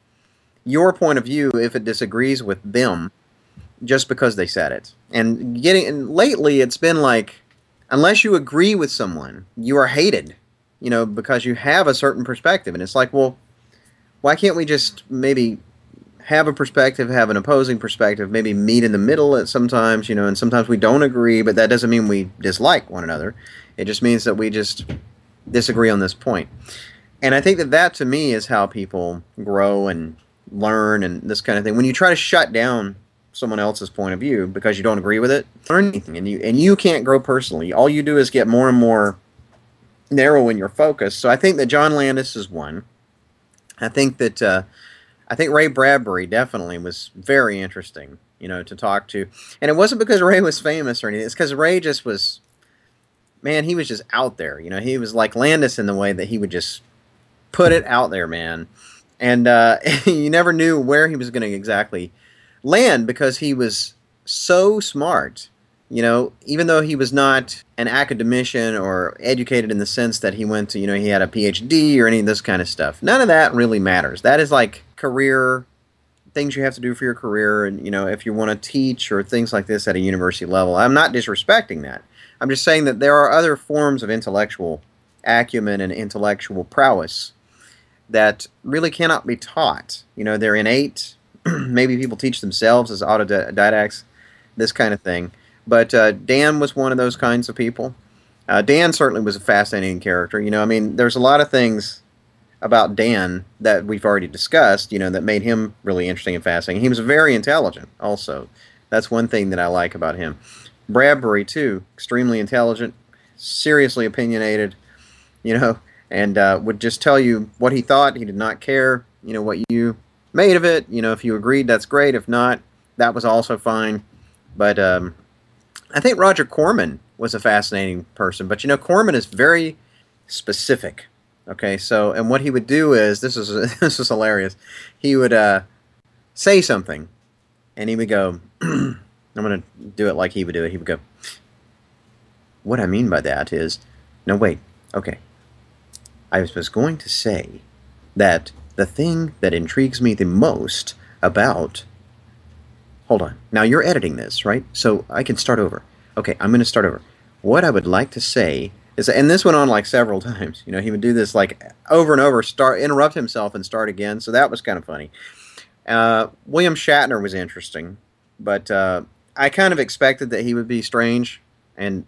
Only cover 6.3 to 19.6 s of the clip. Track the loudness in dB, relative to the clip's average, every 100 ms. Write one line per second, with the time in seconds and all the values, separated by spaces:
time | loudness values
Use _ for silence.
6.3 | 2 2 4 2 0 0 2 2 2 -2
7.3 | -14 _ _ _ _ _ 2 4 4 4
8.3 | 2 0 2 2 2 -2 -4 -6 -6 -12
9.3 | -18 -18 -10 0 2 2 2 2 0 -4
10.3 | -20 _ _ _ _ -2 -2 -2 -6 -2
11.3 | -2 -2 -2 0 2 2 2 0 -2 -6
12.3 | -4 -2 -2 -4 -8 -4 -2 0 0 0
13.3 | -2 _ _ _ _ _ _ _ _ 0
14.3 | 2 2 0 0 0 -2 -8 _ -4 0
15.3 | 2 0 -2 -14 _ _ -20 _ _ 0
16.3 | 2 2 -2 -2 2 2 2 0 2 2
17.3 | 2 2 2 2 -2 -6 0 0 0 -2
18.3 | -2 0 0 2 4 4 2 2 2 4
19.3 | 2 0 -2